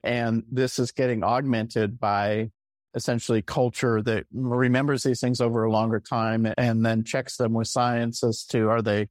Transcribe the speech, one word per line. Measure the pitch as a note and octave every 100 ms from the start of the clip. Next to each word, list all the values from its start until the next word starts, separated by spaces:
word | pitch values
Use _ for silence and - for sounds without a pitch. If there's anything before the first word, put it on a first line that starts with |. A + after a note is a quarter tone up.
And | - A#2+ A#2 A2+ A2+
this | B2 B2+ -
is | B2
getting | - B2+ A2+
augmented | F#2 B2 C#3 A2+ A2+ A#2 G#2 A#2+
by | G#2+ G2+ G2+ G#2+ A2 _ _ _ _ -
essentially | - A#2 - A2+
culture | - - B2 - B2+ A2
that | A2 A2 -
remembers | A#2+ B2+ B2 B2+ B2+ C#3+ C3+
these | C3+ B2
things | B2 B2
over | A#2+ A#2
a | A2
longer | A2 A2 A2
time | - A#2+ A2+ A2+ A2 -
and | B2 A2+ A2+
then | A2+
checks | A2+ C3+ C3 -
them | A#2
with | A2+ A2
science | C3+ B2 A#2+ A#2 A#2
as | A#2+ A2 -
to, | B2 A2
are | A#2
they | G#2+ G#2 G2+